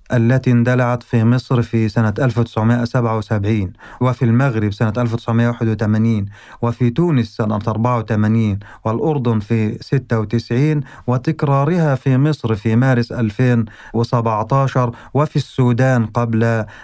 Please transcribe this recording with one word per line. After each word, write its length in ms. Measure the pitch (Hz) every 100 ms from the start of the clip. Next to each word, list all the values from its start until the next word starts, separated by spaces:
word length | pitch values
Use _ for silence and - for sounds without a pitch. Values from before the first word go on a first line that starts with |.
| -
التي 380 | 120 117 131 127
اندلعت 520 | 120 120 127 123 123
في 220 | - 120
مصر 380 | 113 123 - 123
في 260 | 113 113 110
سنة 260 | 120 107 104
ألف 200 | 135 110
وتسعمائة 460 | 117 110 110 120
سبعة 340 | 120 131 117 110
وسبعين، 540 | - 107 101 110 92 - - -
وفي 240 | 127 123
المغرب 480 | 117 117 139 110 104
سنة 200 | 98 110 110
ألف 160 | 117
وتسعمائة 340 | 113 - 117 120
واحد 200 | 117 113
وثمانين، 580 | 107 107 110 113 110 101 - - -
وفي 280 | 117 113 123
تونس 460 | 120 175 135 104 -
سنة 220 | 107 107 113
أربعة 300 | 107 120 120
وثمانين، 600 | 104 104 107 113 107 98 - -
والأردن 540 | 110 117 160 143 120 110
في 400 | 104 117 107 -
ستة 400 | - 139 - 113
وتسعين، 600 | 107 117 - 120 151 151 - - -
وتكرارها 880 | 123 160 - 143 139 139 180 156
في 240 | 131 135 127
مصر 360 | 151 143 117
في 220 | 107 113 113
مارس 360 | 135 120 117
ألفين 520 | 123 110 - 127 120 110 - -
وسبعتاشر، 960 | 113 113 123 113 107 107 139 135 135 120 120 -
وفي 220 | 131 156 147
السودان 680 | - - 123 120 131 127 104
قبل 580 | 120 117 113 117 113 107 -